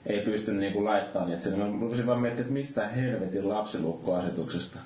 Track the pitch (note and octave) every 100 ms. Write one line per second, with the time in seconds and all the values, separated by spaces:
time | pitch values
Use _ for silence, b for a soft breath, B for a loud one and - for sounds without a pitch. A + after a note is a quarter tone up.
0 | - G#2 G#2+ G#2 - G2 G2 G2+ G#2 G2
1 | - F#2+ F2 E2+ G2 F#2+ G#2 G#2 A2+ B2
2 | A#2 A#2+ A#2+ A#2+ B2+ C#3 C#3 - G#2+ B2
3 | B2+ G#2+ F#2 G2 G2 G#2 - E2+ D#2+ E2
4 | - F2+ F2+ E2+ D#2+ F2 - -